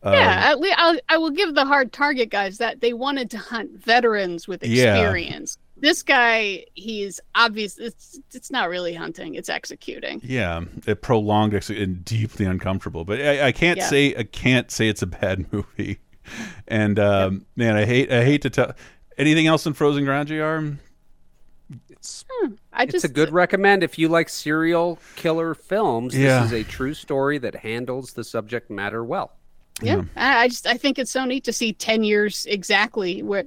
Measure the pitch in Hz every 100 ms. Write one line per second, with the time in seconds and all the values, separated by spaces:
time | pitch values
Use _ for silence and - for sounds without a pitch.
0 | - 98 247 185 277 277 381 - 339 339
1 | - 320 320 285 320 277 269 277 254 -
2 | 294 262 226 202 196 196 226 - 233 233
3 | 269 277 240 214 - 233 - - - 240
4 | 240 214 185 170 - 180 117 120 123 98
5 | 90 90 78 71 - - _ - 285 359
6 | - 269 233 220 208 185 - - 208 214
7 | 202 - - 208 233 214 208 - 233 -
8 | - 285 - 254 - 254 180 180 175 170
9 | 165 170 175 - - 151 - - - -
10 | 139 - 120 127 90 85 85 - - 104
11 | - 117 107 107 107 101 - 104 98 90
12 | 87 113 110 - 98 92 95 95 - 82
13 | 85 117 147 143 139 - 170 175 185 143
14 | 143 - 110 - 127 127 - - 110 104
15 | 95 87 101 95 90 104 - - 98 98
16 | _ - - - 214 - - 107 104 104
17 | 101 98 95 95 - - 117 107 107 123
18 | 139 123 127 143 131 - 123 - - -
19 | - - 147 160 160 156 165 143 147 143
20 | 139 143 147 156 156 160 151 143 - _
21 | - - - _ - - - 226 _ -
22 | - - - 508 320 196 _ - 262 359
23 | 165 139 156 175 180 190 196 196 170 -
24 | 160 165 160 - 151 156 165 170 170 165
25 | - - 165 160 165 151 - 196 190 117
26 | 123 131 139 131 113 117 107 - 131 156
27 | - 139 139 147 120 - 110 117 123 127
28 | 127 - 110 117 104 120 - 101 101 113
29 | 117 185 - - - - _ - - 370
30 | - - 254 247 247 247 - 247 277 269
31 | 247 262 254 262 240 220 226 - - 226
32 | 214 208 208 - - 202 180 202 214 226
33 | 185 196 208 202